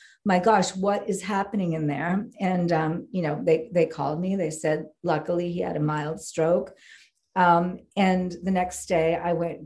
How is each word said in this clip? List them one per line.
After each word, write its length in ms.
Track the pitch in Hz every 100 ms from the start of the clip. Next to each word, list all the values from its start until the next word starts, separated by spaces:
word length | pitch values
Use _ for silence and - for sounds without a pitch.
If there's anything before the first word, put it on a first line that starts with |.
| - _ 202
my 140 | 180
gosh, 360 | 185 185 180 190
what 320 | 196 202 -
is 140 | 190
happening 520 | - 196 196 202 175
in 140 | 160 151
there? 380 | 139 165 190 - -
And, 320 | 185 185 170
um, 360 | 165 156 170 -
you 100 | 185
know, 180 | 160 147
they, 260 | 175 160 -
they 140 | 175 -
called 340 | - 143 156
me, 160 | 185 196
they 140 | 160
said, 360 | 160 156 156 156 _
luckily 480 | 170 156 156 175 175
he 100 | 170
had 160 | 180 170
a 20 |
mild 400 | 151 151 151 165
stroke. 560 | - - 160 180 - - - - _ _ _ 190
Um, 420 | 175 170 180 180 - -
and 400 | 190 185 180 175
the 80 | 180
next 360 | 185 180 - -
day 280 | 175 160 165
I 160 | 175
went, 300 | 165 170 -